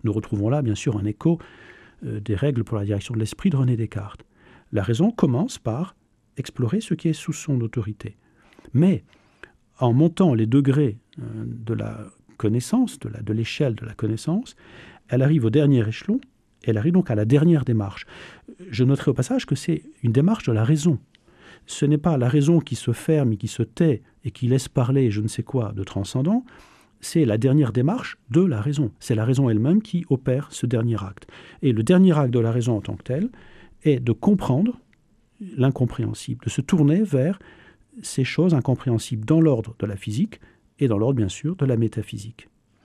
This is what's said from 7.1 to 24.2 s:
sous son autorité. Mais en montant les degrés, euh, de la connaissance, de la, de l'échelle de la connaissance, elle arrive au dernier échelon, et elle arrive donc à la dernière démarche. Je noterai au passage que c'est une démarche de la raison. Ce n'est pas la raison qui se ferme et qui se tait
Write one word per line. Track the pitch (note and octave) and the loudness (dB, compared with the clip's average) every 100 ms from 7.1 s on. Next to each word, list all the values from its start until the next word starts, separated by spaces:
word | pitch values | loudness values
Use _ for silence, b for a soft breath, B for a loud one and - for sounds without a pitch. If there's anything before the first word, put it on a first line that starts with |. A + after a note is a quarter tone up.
sous | D#3 - | -4 -6
son | D3 - C3 | -8 -2 -2
autorité. | A2+ A#2+ G#2+ G#2+ - - b b b b b | -2 -4 -6 -8 -14 -16 b b b b b
Mais | A#2+ F3+ D#3 - B B B B B _ - | 2 4 2 -4 B B B B B _ -2
en | B2 | 2
montant | A#2+ E3 E3+ E3+ | 4 4 4 2
les | A2+ A2+ | 4 2
degrés, | C3+ C#3 C3+ C#3+ G#2 _ - | 2 4 2 0 -2 _ -14
euh, | A#2 A2 A#2 | -12 -10 -10
de | A#2 A2 | -10 -6
la | A2+ A2 G#2+ G2+ _ _ - | -6 -6 -10 -16 _ _ -4
connaissance, | G#2 A#2 - A#3 B3 - | 0 0 0 0 0 -4
de | A2+ | -10
la, | G#2+ | -8
de | G#2 | -4
l'échelle | A2 A2+ - C#3 | -2 -2 -2 -2
de | G#2+ A2+ | -2 -8
la | |
connaissance, | - A2 A2+ - F#3 C4 - B B B B - | -6 -4 -4 -2 -4 -4 -14 B B B B -4
elle | B2 | 0
arrive | C3+ D#3 A2+ | 2 4 4
au | |
dernier | C3+ C#3+ C3 G#2+ | 4 4 4 2
échelon, | A2+ - A#3+ - _ _ _ | -2 -4 -4 -6 _ _ _
et | - | -2
elle | A2 | 0
arrive | D3 | 2
donc | F3+ F3+ | 2 2
à | |
la | G#2+ | 0
dernière | A2 C#3+ D#3+ E3 | 2 4 4 4
démarche. | B2 A2+ G2 - - B B B B - F#3+ | 2 -2 -2 -8 -18 B B B B -20 -8
Je | A2 | 0
noterai | B2+ C3+ - | 2 2 0
au | |
passage | B2+ B2 C4 - | -2 0 -2 -2
que | C#3 | -4
c'est | - D#3+ - - | -2 -4 -6 -6
une | A#2+ | 0
démarche | A2+ E3 A3+ | 2 2 2
de | - | 0
la | A2 | 0
raison. | A2 D#3 D#3+ C3+ - _ B B B B B | 2 2 2 0 -4 _ B B B B B
Ce | - | -2
n'est | D3 D3 | 0 2
pas | F3 D3 | 2 0
la | B2 | 2
raison | D3 C#3+ E3+ | 2 4 2
qui | - A#2 | 0 -4
se | - | -4
ferme | A#2 - D#3 C3 | -4 0 2 2
et | G#2+ | -2
qui | A2 | -4
se | - | -6
tait | A#2 - E3 B2 b b | -4 0 0 0 b b